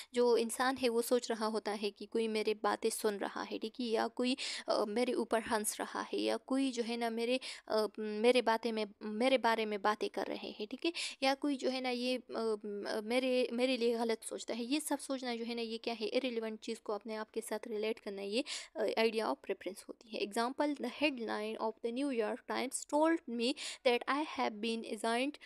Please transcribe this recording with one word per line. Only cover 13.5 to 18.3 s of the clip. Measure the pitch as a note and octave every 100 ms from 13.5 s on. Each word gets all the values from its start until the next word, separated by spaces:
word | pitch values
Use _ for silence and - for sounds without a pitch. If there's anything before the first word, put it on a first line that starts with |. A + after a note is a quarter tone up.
मेरे | A#3 B3+ B3+
लिए | A#3 A#3
गलत | A#3 A3
सोचता | - G3 -
है। | A#3
ये | A#3+ D4+
सब | - C#4+
सोचना | - C4 B3+ A#3
जो | A3+
है | A#3
ना, |
ये | A3+ A3+
क्या | A#3
है? | A3+ G#3+
इरेलीवेंट | B3+ B3+ A3+ A3 A3
चीज़ | - A3
को | -
अपने | G#3 A3+ G#3+
आप | G#3+
के | A3+
साथ | - G#3+ A#3
रिलेट | G#3+ G#3+ G#3+
करना, | G#3+ G3
ये, | G3+